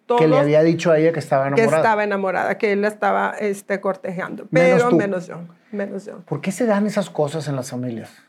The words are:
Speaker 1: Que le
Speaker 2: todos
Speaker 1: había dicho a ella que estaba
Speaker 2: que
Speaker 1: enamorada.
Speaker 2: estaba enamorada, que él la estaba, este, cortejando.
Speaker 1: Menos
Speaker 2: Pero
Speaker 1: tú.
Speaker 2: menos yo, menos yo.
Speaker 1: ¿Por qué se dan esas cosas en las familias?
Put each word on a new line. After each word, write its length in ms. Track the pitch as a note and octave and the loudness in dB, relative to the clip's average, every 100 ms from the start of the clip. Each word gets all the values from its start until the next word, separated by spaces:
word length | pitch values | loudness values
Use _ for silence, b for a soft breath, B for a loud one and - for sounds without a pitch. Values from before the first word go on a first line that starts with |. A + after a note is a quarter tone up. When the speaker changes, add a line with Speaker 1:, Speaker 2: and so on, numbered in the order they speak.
| - | -2
Speaker 1:
Que 220 | A#3+ D#3+ | 4 4
le 0 | |
Speaker 2:
todos 140 | D3 | 4
Speaker 1:
había 200 | D3 D3+ | 4 4
dicho 300 | E3 E3+ E3+ | 4 2 2
a 60 | D#3 | 4
ella 120 | D#3+ | 2
que 60 | D#3+ | 0
estaba 240 | C#3+ C#3 C3+ | 0 0 2
Speaker 2:
que 20 | |
Speaker 1:
enamorada. 340 | C#3 A3+ D#3+ | 2 4 4
Speaker 2:
estaba 220 | A3+ G#3 | 2 2
enamorada, 520 | G#3 G3+ F#3+ F3+ - G3 | 0 -2 -2 -2 -2 -2
que 140 | G#3+ | 0
él 120 | G3+ | 0
la 40 | G#3 | -2
estaba, 460 | G#3 G3 G3 G3 - | -2 -2 0 -2 -4
este, 400 | G#3 G3+ - G3 | -6 -6 -6 -6
cortejando. 640 | G3 F#3+ F#3+ F3+ - - - | -4 -6 -8 -8 -8 -10 -2
Speaker 1:
Menos 220 | E3 E3+ - | 2 4 4
Speaker 2:
Pero 120 | A#3+ | 4
Speaker 1:
tú. 60 | - | 2
Speaker 2:
menos 300 | G3+ F3+ E3+ | 2 -4 -8
yo, 120 | E3+ E3+ - _ | -14 -16 -20 _
menos 320 | G#3 G3 G3 G#3 | -8 -8 -8 -12
yo. 140 | - | -16
Speaker 1:
¿Por 200 | - C#3 | -8 -6
qué 120 | F#3+ | -4
se 140 | G3 A#3+ | -2 0
dan 200 | G3+ G#3+ | 2 0
esas 240 | G3+ E3+ | -2 -4
cosas 380 | - D3 D#3+ D3 | -2 -2 -4 -4
en 80 | C3+ | -6
las 120 | B2+ | -6
familias? 400 | B2 B2+ A2+ G#2 - | -8 -6 -8 -12 -18